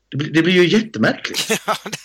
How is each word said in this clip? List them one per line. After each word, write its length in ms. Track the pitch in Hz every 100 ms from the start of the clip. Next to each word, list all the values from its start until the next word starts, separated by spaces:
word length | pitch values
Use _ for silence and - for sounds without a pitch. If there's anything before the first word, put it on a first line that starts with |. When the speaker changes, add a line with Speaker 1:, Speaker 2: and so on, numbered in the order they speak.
| _
Speaker 1:
det 80 | 135
blir, 140 | 147
det 80 | 151
blir 120 | 165
ju 140 | 180 175
jättemärkligt. 840 | 214 214 110 127 269 - - -
Speaker 2:
<laughs> 180 | 226 -
Ja, 60 | -
det 140 | 208 -